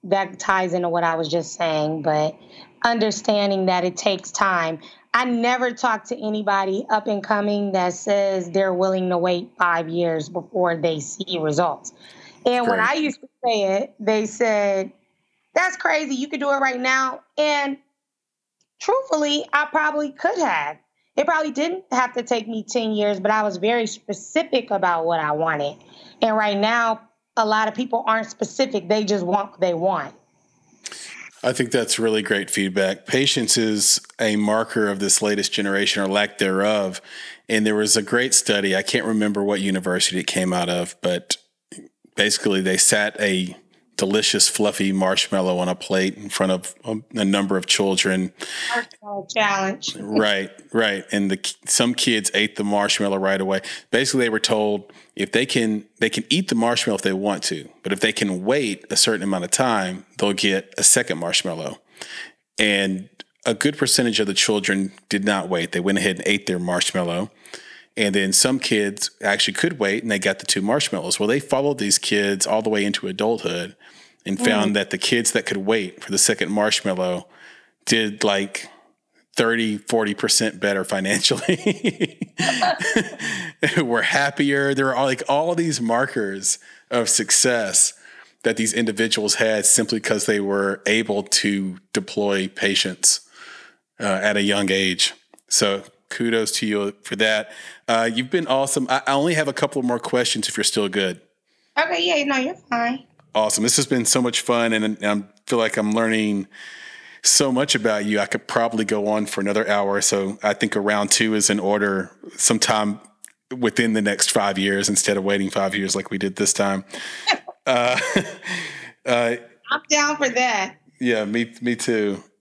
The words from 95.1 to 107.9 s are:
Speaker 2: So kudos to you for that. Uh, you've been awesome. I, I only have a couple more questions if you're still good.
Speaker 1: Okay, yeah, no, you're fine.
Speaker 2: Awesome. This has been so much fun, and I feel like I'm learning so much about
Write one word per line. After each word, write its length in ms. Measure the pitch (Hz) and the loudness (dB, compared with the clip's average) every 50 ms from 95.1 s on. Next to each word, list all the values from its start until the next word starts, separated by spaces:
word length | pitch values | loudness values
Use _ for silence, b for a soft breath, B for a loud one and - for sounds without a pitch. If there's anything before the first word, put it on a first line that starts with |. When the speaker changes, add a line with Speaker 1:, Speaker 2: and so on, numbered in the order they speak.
| - _ _ _ - - _ _ | -2 _ _ _ -20 -20 _ _
Speaker 2:
So 340 | - - - 101 98 98 95 - _ _ _ _ | 0 2 2 2 0 -2 -6 -12 _ _ _ _
kudos 440 | - - 120 117 113 113 110 107 - | -6 -4 -2 0 0 0 0 0 -2
to 140 | - - | -2 -2
you 280 | 107 104 104 101 101 101 _ _ | 0 0 0 -2 -2 -6 _ _
for 140 | - - | -10 -2
that. 360 | 101 110 110 110 107 107 B B B B B B B B | 0 2 2 2 0 -2 B B B B B B B B
Uh, 220 | - 117 113 117 117 113 | 0 2 2 2 2 0
you've 180 | 117 127 127 | -2 -4 0
been 160 | - 180 165 | -2 -2 0
awesome. 400 | - 135 135 135 135 - 147 131 123 | 2 2 2 2 0 0 -2 0 0
I, 140 | 131 135 - | 0 0 0
I 60 | - 139 | 0 0
only 220 | 139 143 175 170 | 2 2 2 2
have 120 | 156 156 | 2 0
a 60 | 143 135 | -2 0
couple 300 | - - 139 - 143 123 | -2 -2 -2 -2 -2 0
more 160 | 123 123 120 | 0 -2 -2
questions 500 | - - - 123 123 - - 110 104 - | -2 0 0 0 2 2 0 -2 -4 -4
if 80 | - | -2
you're 80 | - 101 | 0 -2
still 240 | - - 113 104 98 | 0 0 0 -2 0
good. 320 | 92 101 95 92 92 - _ _ _ _ _ _ _ _ _ _ _ 285 | 0 0 0 0 -2 -6 _ _ _ _ _ _ _ _ _ _ _ -2
Speaker 1:
Okay, 240 | 311 320 349 339 339 | 0 0 0 -2 0
yeah, 220 | 359 339 294 294 | 0 0 0 0
no, 120 | 277 277 | 0 0
you're 180 | 262 254 294 370 | 0 -2 -4 -6
fine. 500 | - - _ 247 233 233 233 254 269 - _ _ _ - _ _ | -8 -8 _ -4 -2 -2 -2 -4 -6 -10 _ _ _ -20 _ _
Speaker 2:
Awesome. 280 | - - - - - 107 | 0 2 2 2 0 2
This 140 | 123 - | 2 2
has 100 | - 139 | 2 2
been 180 | - 139 127 117 | 2 0 0 2
so 160 | - - 135 | 2 2 2
much 200 | 123 123 117 - | 2 2 0 -2
fun, 320 | - - 120 117 117 113 113 | 0 0 0 2 2 2 2
and 320 | 110 107 110 107 - 101 | 2 0 0 -2 -2 -2
I 180 | 104 104 104 98 98 _ _ _ | 0 0 0 -2 -8 _ _ _
feel 120 | - - 120 | 0 2 2
like 180 | 113 110 - | 2 2 0
I'm 160 | - 104 107 107 | 0 0 0 0
learning 560 | 113 113 113 110 110 107 104 104 101 95 - B B B B B B B B B B B B B B B | 0 2 2 2 0 0 0 0 -2 -4 -8 B B B B B B B B B B B B B B B
so 300 | - - - 147 135 127 | 2 4 4 4 4 2
much 220 | 123 143 143 - | 2 2 2 0
about 300 | 120 107 117 | 0 2 2